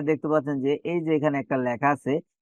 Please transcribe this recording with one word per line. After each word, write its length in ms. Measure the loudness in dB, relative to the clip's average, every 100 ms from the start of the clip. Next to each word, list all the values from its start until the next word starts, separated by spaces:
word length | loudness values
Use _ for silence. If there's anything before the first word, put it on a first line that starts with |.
| 2
দেখতে 180 | 0 2
পাচ্ছেন 260 | 0 0 -2
যে 80 | 0 -2 -2
এই 140 | -2
যে 80 | 0 2
এখানে 200 | 2 -2
একটা 180 | -2 -2 -2
লেখা 220 | 0 0 0
আছে, 180 | -2 -4 -4 _